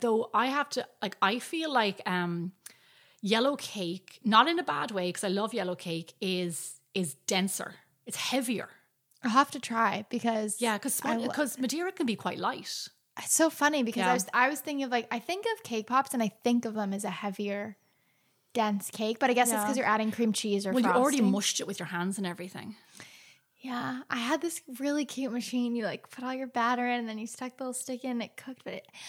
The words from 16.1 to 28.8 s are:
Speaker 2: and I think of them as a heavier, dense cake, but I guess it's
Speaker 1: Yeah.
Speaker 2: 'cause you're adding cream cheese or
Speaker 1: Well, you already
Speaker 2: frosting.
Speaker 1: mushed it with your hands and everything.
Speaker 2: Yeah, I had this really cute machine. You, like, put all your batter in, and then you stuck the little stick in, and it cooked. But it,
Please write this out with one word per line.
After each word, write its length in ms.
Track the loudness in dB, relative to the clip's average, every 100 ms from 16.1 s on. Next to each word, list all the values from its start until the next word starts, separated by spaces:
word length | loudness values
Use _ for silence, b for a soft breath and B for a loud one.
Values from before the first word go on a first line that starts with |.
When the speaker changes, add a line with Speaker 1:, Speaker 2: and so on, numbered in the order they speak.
| 0
Speaker 2:
and 80 |
I 60 | 0
think 340 | 0 2 2 2
of 80 |
them 200 | -4 -2
as 100 | -2
a 60 | -4
heavier, 640 | -4 -6 -4 -4 -4 -6 -12 _ _ _ _ _ _ _
dense 360 | 0 2 2 -4
cake, 300 | -4 -2 2
but 100 | 4
I 40 |
guess 160 | 6 4
it's 40 | 4
Speaker 1:
Yeah. 120 | 2
Speaker 2:
'cause 100 | 2
you're 80 | 2
adding 240 | 2 2
cream 200 | 2 2
cheese 320 | 2 2 0 2
or 60 |
Speaker 1:
Well, 100 | 2
you 80 | 4
already 280 | 6 6 6
Speaker 2:
frosting. 140 | 4
Speaker 1:
mushed 280 | 4 2 -2
it 80 | -4
with 100 | -6
your 80 | -4
hands 300 | -2 -2 0
and 80 | -4
everything. 500 | -4 -10 -12 -14 -16 B B B B B B _ _
Speaker 2:
Yeah, 420 | -8 -4 -4 -4 -4
I 60 | -2
had 240 | 0 0
this 220 | 0 -6 -10 -4
really 240 | 0 0
cute 300 | 0 -4 -4
machine. 420 | -2 -2 0 0 0
You, 80 |
like, 260 | -2 -4 -10
put 140 | -10
all 100 | -6
your 140 | -4 -4
batter 400 | 0 2 2 2
in, 120 | 0
and 80 | -2
then 80 | -6
you 100 | -8
stuck 300 | -8 -10 -8
the 80 | -6
little 80 |
stick 320 | -6 -6 -6 -4
in, 60 |
and 120 | -4
it 140 | -4 -10
cooked. 260 | -14 -14
But 100 | -12
it, 120 | -12